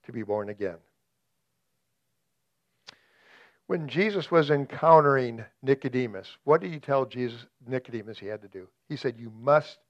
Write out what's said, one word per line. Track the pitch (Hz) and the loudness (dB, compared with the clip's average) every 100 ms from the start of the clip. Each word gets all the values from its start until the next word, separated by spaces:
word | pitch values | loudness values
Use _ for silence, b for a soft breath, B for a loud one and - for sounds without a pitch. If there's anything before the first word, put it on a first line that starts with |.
to | - | -12
be | 120 | -10
born | 104 104 104 | -4 -4 -4
again." | 101 98 85 _ _ _ _ _ _ _ _ _ _ _ _ _ _ _ _ _ _ _ _ - b b b b b b b _ | -6 -8 -8 _ _ _ _ _ _ _ _ _ _ _ _ _ _ _ _ _ _ _ _ -20 b b b b b b b _
When | 180 151 | -4 -2
Jesus | 135 214 196 151 | 0 0 0 2
was | 170 147 | 2 4
encountering | 147 139 - 160 160 143 139 123 113 107 _ | 2 0 0 8 8 8 2 0 -6 -14 _
Nicodemus, | 135 135 135 127 123 95 92 - | 0 0 0 -2 -4 -8 -14 -12
what | - 160 | 2 2
did | 185 | 2
he | 160 | -10
tell | - 139 127 | -2 -2 -2
Jesus, | 123 123 117 - _ 120 | -4 -6 -8 -20 _ -8
Nicodemus | 131 - 117 107 110 | -8 -6 -12 -12 -12
he | 101 | -10
had | 104 | -10
to | 101 | -12
do? | 98 92 _ _ | -18 -18 _ _
He | 135 | -6
said, | 135 113 | -6 -6
"You | 117 | -16
must | 110 127 147 - - | -6 2 2 2 -20